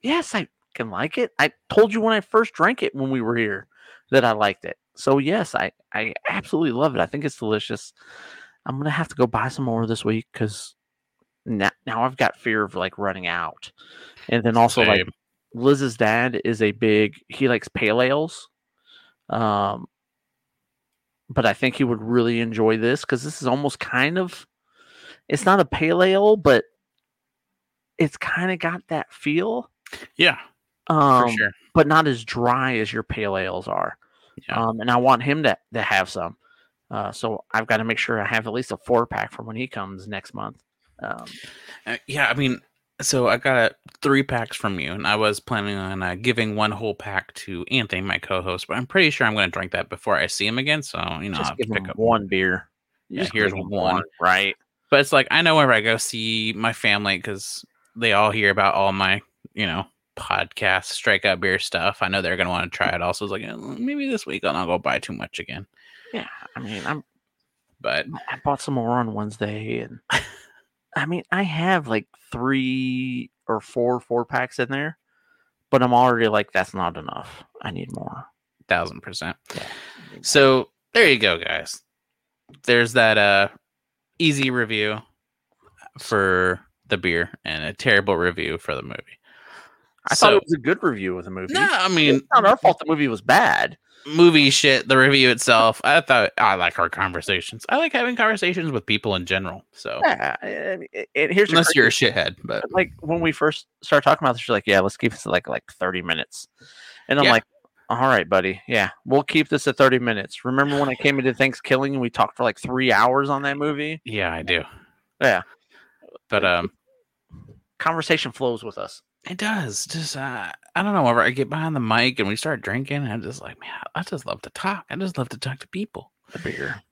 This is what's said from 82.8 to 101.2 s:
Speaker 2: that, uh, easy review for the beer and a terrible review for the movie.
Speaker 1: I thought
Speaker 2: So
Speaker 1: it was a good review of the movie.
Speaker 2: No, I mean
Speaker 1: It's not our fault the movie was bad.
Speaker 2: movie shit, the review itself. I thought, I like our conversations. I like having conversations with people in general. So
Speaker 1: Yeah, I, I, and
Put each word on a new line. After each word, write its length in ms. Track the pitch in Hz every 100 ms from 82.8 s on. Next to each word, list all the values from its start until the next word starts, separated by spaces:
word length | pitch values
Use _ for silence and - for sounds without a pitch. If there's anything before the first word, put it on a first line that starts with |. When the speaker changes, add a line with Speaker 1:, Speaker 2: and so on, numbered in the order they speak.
| 117
Speaker 2:
that, 240 | 123 113 107
uh, 320 | 101 98 98 - _ _ _ _ _ _
easy 300 | 165 139 135
review 500 | 123 113 110 107 107 - _ _ _ _ _ _ _ - -
for 640 | - 110 95 92 92 90 _ _ _
the 100 | 98
beer 320 | 92 85 87 -
and 200 | - 78
a 100 | 78
terrible 420 | - 131 101 101 87
review 400 | 87 82 78 76
for 180 | - 71
the 80 |
movie. 360 | 65 - - - _ - - - - _ _ _ -
Speaker 1:
I 80 | -
thought 140 | 233
Speaker 2:
So 40 | 202
Speaker 1:
it 60 |
was 100 | -
a 60 | 160
good 240 | 123 202
review 340 | 175 113 95 92
of 80 | 90
the 60 |
movie. 220 | 92 127
Speaker 2:
No, 140 | 330 403
I 160 | 277 185
mean 260 | 180 147 135
Speaker 1:
It's 80 | -
not 120 | 262 208
our 120 | 247
fault 200 | 190 175
the 60 | 151
movie 200 | 156 143
was 140 | 110
bad. 560 | 110 156 226 58 58 - _ _ 139
Speaker 2:
movie 460 | 156 175 156 139
shit, 360 | 135 147 131 -
the 100 | 131
review 320 | 131 139 127
itself. 500 | 123 - 113 113 110
I 160 | - 151
thought, 320 | - 127 104 -
I 160 | 107
like 240 | 95 87 -
our 120 | 85
conversations. 760 | - 95 87 80 92 - 113 -
I 80 | 269
like 140 | 330
having 240 | 269 240 240
conversations 560 | 220 214 180 180 165
with 140 | 127 -
people 300 | 104 113 95
in 100 | 87
general. 380 | 95 95 78 _
So 280 | _ - -
Speaker 1:
Yeah, 320 | 311 - 69 -
I, 40 | -
I, 580 | - 175 185 - - -
and 160 | -